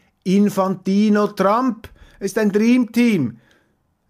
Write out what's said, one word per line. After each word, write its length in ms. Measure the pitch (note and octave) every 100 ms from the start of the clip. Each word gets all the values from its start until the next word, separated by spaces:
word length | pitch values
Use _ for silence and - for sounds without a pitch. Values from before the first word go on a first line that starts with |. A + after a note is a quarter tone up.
| _ _
Infantino 1040 | - F#3+ G#3 G3+ F#3+ F#3+ - G3 G#3+ G#3 G#3
Trump. 640 | G#3 F#3+ A3 B3+ G#3+ - - - -
Es 60 | G3+
ist 120 | A3+
ein 140 | G#3+
Dreamteam. 840 | G3 A3+ B3 B3 A3+ A#3+ G3+ B2 - _ _ _ _ _ _ _